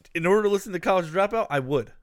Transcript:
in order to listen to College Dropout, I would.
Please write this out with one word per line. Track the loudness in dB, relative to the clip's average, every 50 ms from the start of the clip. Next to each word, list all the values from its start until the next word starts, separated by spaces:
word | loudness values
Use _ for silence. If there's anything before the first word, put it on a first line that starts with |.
| _ -8 -6
in | -2 2
order | 2 2 2 2
to | 0
listen | 0 -2 -4 -6 -8
to | -4
College | 0 2 2 2 0
Dropout, | 0 0 0 0 2 0 -2 -2 0
I | -2 -2
would. | -2 0 -2 -2 -2 -4 -14 -20